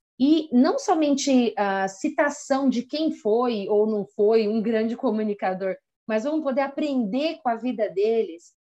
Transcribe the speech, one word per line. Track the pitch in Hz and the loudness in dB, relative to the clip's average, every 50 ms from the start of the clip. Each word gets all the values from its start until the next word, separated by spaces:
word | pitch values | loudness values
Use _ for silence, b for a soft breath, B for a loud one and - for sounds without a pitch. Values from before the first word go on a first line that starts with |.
| _ _ _ | _ _ _
e | - 254 285 320 320 302 - | 0 2 4 4 4 2 2
não | 233 247 269 330 480 539 | 2 4 4 4 2 0
somente | - - 359 320 302 294 285 277 - 285 262 254 240 220 - | 0 0 0 2 2 2 0 0 2 2 4 4 4 2 0
a | - 202 202 190 196 190 190 | -2 -2 0 0 0 -2 -4
citação | 190 - - 302 294 - - 196 - - - - 262 269 277 262 | -4 -4 -6 -4 0 0 0 0 -2 -4 -4 -2 -2 0 2 0
de | 214 240 240 | 0 0 -2
quem | - - 294 320 302 | -4 -4 -2 -2 -2
foi | - - - 214 214 233 247 247 233 208 196 | -2 -2 -2 0 2 2 2 0 -2 -2 -2
ou | - 214 208 214 | 0 2 2 2
não | 220 220 208 190 | 2 0 -2 -4
foi | - _ - 208 208 226 226 220 | -4 _ 2 2 4 4 4 2
um | 202 220 226 | 2 0 -2
grande | 196 233 226 220 226 226 240 | 0 0 0 0 -2 -2 -4
comunicador, | - - 254 214 220 214 214 202 - - 190 185 180 196 190 185 - _ _ _ _ _ | -2 -2 -2 -2 0 -2 -2 -4 -4 -4 -4 -4 -4 -4 -6 -6 -8 _ _ _ _ _
mas | - 214 220 220 | -4 -4 -2 -2
vamos | 294 311 311 | -2 -2 -2
poder | 311 277 247 285 | -2 -2 -2 -2
aprender | 269 285 277 - 302 294 277 254 233 190 202 262 294 330 320 - - | -2 -2 -2 -4 -4 -2 0 -2 -2 -2 -2 -2 -2 -2 -4 -4 -4
com | 247 | -4
a | 233 | -4
vida | 220 214 254 240 196 214 190 | -2 -4 -6 -4 -2 -4 -2
deles | 170 190 202 220 226 226 214 175 160 170 - _ _ _ | -2 0 0 2 2 0 -2 -4 -6 -14 -20 _ _ _